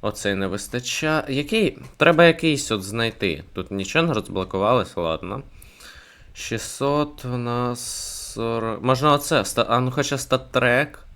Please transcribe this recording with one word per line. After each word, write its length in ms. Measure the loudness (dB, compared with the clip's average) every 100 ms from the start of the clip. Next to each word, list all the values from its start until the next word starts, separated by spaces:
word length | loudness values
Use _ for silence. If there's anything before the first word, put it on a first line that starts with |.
Оцей 340 | -4 -4 -2
не 120 | -2 -2
вистачає. 760 | -4 -6 -6 -6 -4 0 0 0
Який? 500 | -4 0 2 0 -2 -16 2
Треба 280 | 4 8
якийсь 460 | 8 8 2 0 0
от 120 | -4
знайти. 640 | -2 -2 -2 0 -2 -2 -6
Тут 180 | -10 -6
нічого 360 | -6 -2 0 2
не 80 |
розблокувалось, 800 | 0 -2 -4 -2 0 4 2 2 -2
ладно. 460 | -2 -2 -6 -10 -12 -20 -20 -20 -20 -20 -20 -20 -20
Шістсот 920 | -14 -8 -6 -6 -4 0 0 0 -4
у 140 | -6 -4
нас 420 | -2 -2 -2 -4 -8 -8 -8 -10 -10
сорок. 500 | -6 -4 -2 -2 -2
Можна 300 | 0 2 4
оце 280 | 2 4 0
ста-, 260 | 0 0 2
а, 120 | 2
ну, 100 | 2
хоча 260 | 0 -2 -2
стат-трек. 840 | 0 -2 0 0 4 2 0 -6 -20